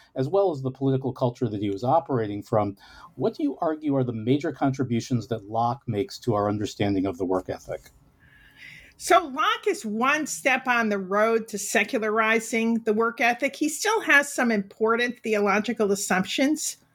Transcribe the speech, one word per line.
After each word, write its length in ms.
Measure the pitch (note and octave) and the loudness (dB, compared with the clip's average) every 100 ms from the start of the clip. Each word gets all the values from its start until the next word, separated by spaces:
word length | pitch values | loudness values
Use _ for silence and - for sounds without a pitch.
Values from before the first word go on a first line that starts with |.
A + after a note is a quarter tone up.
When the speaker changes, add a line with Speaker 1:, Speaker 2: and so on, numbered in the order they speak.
| _ | _
Speaker 1:
as 140 | - C3 | -4 0
well 240 | G3 G3 | 2 0
as 100 | D3 | 0
the 80 | C3 | -6
political 420 | B2+ C3+ C3+ C3+ | -2 0 0 -2
culture 360 | A#2+ B2+ A#2+ A#2+ | -2 -2 -2 -4
that 140 | G#2 | -2
he 80 | G2+ | -4
was 120 | G2 | -2
operating 600 | B2 D#3+ E3 C3 A2 G#2 | 0 0 2 -2 -2 -6
from, 340 | - A2 G2+ G2 - - - | 0 0 0 -4 -16 -20 -20
what 200 | - E3+ | -4 -4
do 80 | - | -2
you 140 | D#4 - | -4 -2
argue 360 | E3+ D#3 D#3 C#3 | -2 -2 0 0
are 80 | |
the 80 | B2 | 0
major 400 | A2+ A2 C#3+ D#3+ | -2 0 0 0
contributions 760 | C#3+ C#3+ C3 A2+ A#2 - A#2+ G#2+ | -2 -2 0 -2 -2 0 -2 -2
that 200 | A2 G2+ | -6 -4
Locke 340 | A2+ A#2+ A#2+ - | -2 -2 -2 -4
makes 320 | G#2 G2 - | -4 -4 -4
to 140 | - | -2
our 140 | G#2 G#2 | 0 0
understanding 580 | G#2 G2+ - G#2 G2 G2 | 0 -4 -2 0 0 -2
of 120 | F2 | -2
the 60 | |
work 240 | F#2 F#2 F2+ | -2 -2 -2
ethic? 420 | D#2+ - E2 - - _ _ - - - - - - - - | -8 -10 -12 -12 -20 _ _ -20 -20 -20 -20 -20 -20 -20 -14
Speaker 2:
So 260 | - F#4 D#4+ | 2 2 2
Locke 420 | C4 F4+ A4+ - | 0 0 0 -2
is 180 | F#4 A3 | -2 -4
one 400 | G#3+ B3+ D4+ D4+ | -2 0 0 -2
step 400 | - C#4+ B3+ B3+ | -2 0 0 2
on 220 | A#3+ A3 | 0 2
the 100 | G3+ | -2
road 480 | F#3 G3+ A3 A3+ A3 | 0 2 4 2 -2
to 100 | G3 | -6
secularizing 1200 | - A3+ G#3 B3 G#3+ G#3+ A3 A3+ A3+ A3+ A3+ A3+ | -2 0 0 0 0 2 2 2 0 0 2 2
the 120 | A3+ | 2
work 280 | G#3+ A3+ A#3 | 2 0 2
ethic. 340 | A#3+ A#3+ C#4 | 2 2 -2
He 140 | - D4+ | -2 -4
still 320 | - G4+ A4 | 0 0 0
has 320 | D#4+ C#4+ C#4+ | 4 4 4
some 180 | - B3 | 0 2
important 720 | G#3+ G3 - A3 A3+ B3 B3 | 2 -2 -2 0 2 0 -2
theological 720 | A#3 G#3 G3+ G3 G#3+ A#3 G#3 | -2 2 2 2 0 0 2
assumptions, 840 | G3 - F#3 F#3+ - C#4 D4+ - - _ | 2 2 0 0 0 2 2 -2 -8 _